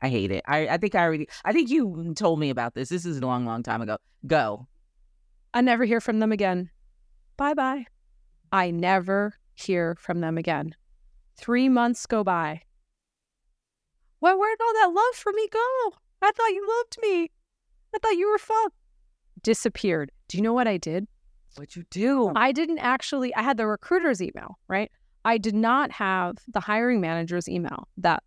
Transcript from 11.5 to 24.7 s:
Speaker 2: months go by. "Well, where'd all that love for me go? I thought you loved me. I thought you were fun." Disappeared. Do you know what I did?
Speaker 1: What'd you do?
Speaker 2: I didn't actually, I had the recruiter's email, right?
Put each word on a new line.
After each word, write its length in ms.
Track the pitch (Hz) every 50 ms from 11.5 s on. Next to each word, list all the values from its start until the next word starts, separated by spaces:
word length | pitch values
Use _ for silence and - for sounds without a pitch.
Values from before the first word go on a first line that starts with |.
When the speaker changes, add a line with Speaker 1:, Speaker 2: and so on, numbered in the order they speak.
| 240 247 262 269
Speaker 2:
months 360 | 254 240 240 240 240 - -
go 180 | - 233 214 202
by. 380 | 190 180 170 160 151 156 165 _ _ _ _ _ _ _ _ _ _ _ _ _ _ _ _ _ _ _ _ _ _ _ _ _ _ _ _ _ _ _ -
"Well, 180 | 302 359 381
where'd 240 | 381 415 440 440 440
all 120 | 453 466 440
that 200 | 440 415 359 339
love 220 | 392 453 508 480
for 180 | - - 415 392
me 140 | 440 440 415
go? 420 | - 440 480 508 523 523 466 - - _ _ _ _ -
I 100 | 381 415
thought 220 | 427 - 453 453 370
you 140 | 392 403 427 453
loved 200 | 480 466 - - -
me. 300 | 466 415 370 339 330 - _ _ _ _ _ _ _ _ _ _ _ - 440
I 20 |
thought 180 | - - 440 381
you 140 | 339 392 415
were 80 | 427
fun." 320 | 392 - - 440 440 440 330 _ _ _ _ _ _ _ _ _ _ _ _ _ -
Disappeared. 680 | - 220 220 - - 220 - - - 190 165 156 143 139 _ _ _
Do 100 | - -
you 60 | 185 214
know 100 | 226 233
what 140 | 254 240
I 100 | 220 196
did? 300 | 165 - 156 160 190 214 - _ _ _ - _ _ _ - _
Speaker 1:
What'd 200 | 143 143 - -
you 80 | 175 170 _
do? 420 | - 180 220 262 277 262 226 190 147
Speaker 2:
I 160 | 214 240 269
didn't 260 | 247 302 330 320 330
actually, 560 | 302 - 247 262 254 - - 285 269 254 247 -
I 80 | 220
had 160 | 226 277 269
the 80 | 220 220
recruiter's 560 | 214 208 - - - 349 370 359 294 226 180
email, 380 | 180 - - - - - - _ _
right? 240 | -